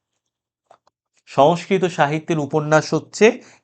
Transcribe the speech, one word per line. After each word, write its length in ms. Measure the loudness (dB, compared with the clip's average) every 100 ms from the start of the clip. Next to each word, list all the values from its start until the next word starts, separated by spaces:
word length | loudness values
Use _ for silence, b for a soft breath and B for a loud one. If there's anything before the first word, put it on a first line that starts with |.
| _ _ _ _ _ _ _ _ _ _ _ _ -6
সংস্কৃত 580 | 2 2 2 -2 -2
সাহিত্যের 540 | -2 -2 -2 -4 -4 -6
উপন্যাস 560 | -4 -4 0 0 0
হচ্ছে 360 | -6 -6 2 2 2 b b